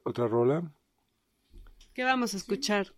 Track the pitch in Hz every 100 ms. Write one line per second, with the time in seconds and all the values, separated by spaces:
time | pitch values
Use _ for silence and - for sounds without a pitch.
0 | - 117 120 113 123 156 170 - _ _
1 | _ _ _ _ _ - - - - -
2 | 254 262 233 196 - 196 196 202 196